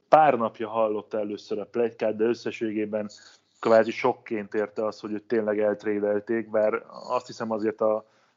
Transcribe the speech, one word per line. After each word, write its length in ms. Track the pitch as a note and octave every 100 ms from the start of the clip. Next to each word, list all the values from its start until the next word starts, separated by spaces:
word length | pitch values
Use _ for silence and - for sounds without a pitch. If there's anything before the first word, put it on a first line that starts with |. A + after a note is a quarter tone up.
| -
pár 280 | D3+ D#3 B2
napja 320 | A2+ - A2
hallotta 500 | A2+ A2 G#2+ G2+ A2
először 400 | G#2 G2+ - G#2
a 60 | F#2+
pletykát, 500 | A#2 A#2 A2+ A2 G#2
de 100 | A2
összességében 840 | A#2 A#2 - A2+ G#2+ G#2 G#2+ G#2 - - _ _ -
kvázi 320 | A#2 A2+ A2
sokként 640 | - C3 A#2 - A2 G2+
érte 320 | A2 G#2 - G#2+
az, 140 | -
hogy 120 | G#2+
őt 120 | G#2
tényleg 360 | - A#2 G#2+ G#2+
eltrédelték, 920 | G#2+ G#2 G#2+ G#2 G#2 G#2 G#2 A2+ G#2+
bár 340 | G#2+ G#2+ A2+ - - -
azt 180 | B2 -
hiszem 240 | - A2+
azért 300 | A2 G#2+ G#2
a, 240 | A2 G#2+ - _ _